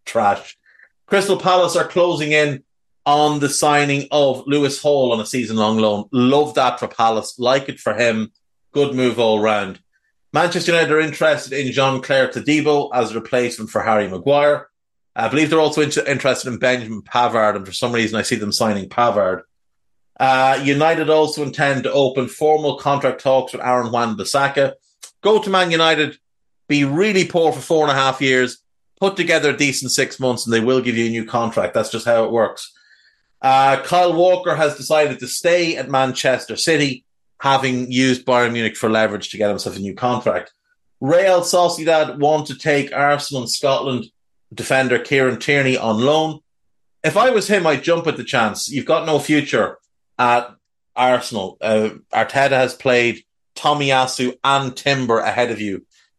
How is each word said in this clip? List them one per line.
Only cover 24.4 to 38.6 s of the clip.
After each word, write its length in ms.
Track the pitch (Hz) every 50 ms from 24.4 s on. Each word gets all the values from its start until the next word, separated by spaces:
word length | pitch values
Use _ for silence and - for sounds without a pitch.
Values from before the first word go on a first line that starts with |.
| 139 135 131 143 139 135 - - _ _ _ _ - - _ _
Go 200 | - 202 214 208
to 100 | 208 202
Man 200 | 190 185 180 175
United, 480 | 165 160 165 160 160 151 151 139 - - _ _ _ _ _ _ _ _ _ -
be 160 | 147 143 143
really 400 | 139 139 160 196 214 208 190 175
poor 280 | 170 - 175 165 156 151
for 80 | 135
four 220 | 127 - 175 156 151
and 100 | 147 135
a 20 |
half 260 | 135 135 135 131 -
years, 380 | 139 135 131 127 127 123 - - _ _ _ _ _ _ _ _
put 180 | 190 196 190
together 340 | 190 175 170 165 160 143 147
a 60 | 135
decent 360 | 139 151 139 127 - 135 127 -
six 260 | - 135 127 - -
months, 260 | 131 127 120 113 -
and 80 | 117 113
they 80 | 113
will 200 | 110 120 131 127
give 160 | 120 123 117
you 100 | 113 117
a 40 | 117
new 140 | 113 113 113
contract. 500 | 113 - 120 117 113 110 110 95 90 -
That's 160 | 117 107 -
just 160 | - 113 -
how 180 | 120 117 113 113
it 80 | 107 113
works. 400 | 117 110 101 - - - - - _ _ _ _ _ _ _ _ _ _ _ _ _ -
Uh, 400 | 131 135 135 135 135 139 131 -
Kyle 320 | - 180 180 180 175 165
Walker 420 | 170 175 185 180 180 - 180 156
has 200 | 143 160 147 147
decided 420 | - 135 - 156 151 151 143 131 -
to 100 | 127 120
stay 480 | - - - 170 170 180 175 165 160
at 140 | - 131 127
Manchester 640 | 139 131 131 131 123 - - 139 127 120 - - 113
City, 480 | - - - - 143 147 139 127 123 - _ _ _ _ _ _ _
having 540 | - 139 135 131 127 131 127 123 127 123 127
used 320 | 127 131 131 127 127 -
Bayern 300 | - 127 123 120 117 117
Munich 240 | 117